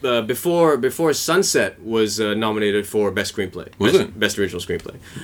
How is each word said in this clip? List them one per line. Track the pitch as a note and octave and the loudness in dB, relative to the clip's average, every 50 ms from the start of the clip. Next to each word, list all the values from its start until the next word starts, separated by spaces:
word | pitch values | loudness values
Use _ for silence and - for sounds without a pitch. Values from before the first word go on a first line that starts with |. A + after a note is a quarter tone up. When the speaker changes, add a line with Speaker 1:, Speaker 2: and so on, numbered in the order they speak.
| - | -2
Speaker 1:
uh, | B2+ A#2+ A#2 | 0 0 0
Before, | A2 A2 B2+ - - F3 E3+ E3+ E3+ D#3+ D3 | 0 -2 -4 -4 -2 0 2 4 4 4 4
Before | B2 B2 B2+ - - E3 D#3 C#3 | 2 0 -2 0 0 0 0 0
Sunset | - - - E3 F#3+ F#3+ - - C3+ G#2+ F#2+ - - | 0 0 0 2 2 2 2 2 0 0 0 -4 -8
was, | F2+ A2 A2+ A2+ A2 G#2 G#2 A2 | -6 -2 2 2 2 2 2 0
uh, | A2 G#2 G#2 | 0 0 0
nominated | G#2+ A2+ A2 G#2+ G#2+ G#2 G#2 G2+ G#2 G2+ | 0 0 0 0 0 0 2 2 0 0
for | - - G#2+ G#2 G2 | -2 0 0 0 0
Best | F#2 G2+ G2 - - | 0 -2 -2 -4 -4
Screenplay. | - G2 F2+ - F2+ D2+ - - - | -6 -6 -6 -8 -10 -14 -12 -4 0
Speaker 2:
Was | G2+ A#2 E3 | 2 4 4
Speaker 1:
Best, | F#3 - | 4 2
Speaker 2:
it? | - F#2 A2 | 0 -2 -2
Speaker 1:
Best | G#2+ G2 - | -2 0 0
Original | G#2 G2+ F2+ F2 F2 | 0 -2 -2 -4 -6
Screenplay. | - - F2 E2 - - - - - - - - | -6 -6 -6 -6 -8 -10 -16 -18 -18 -18 -16 -12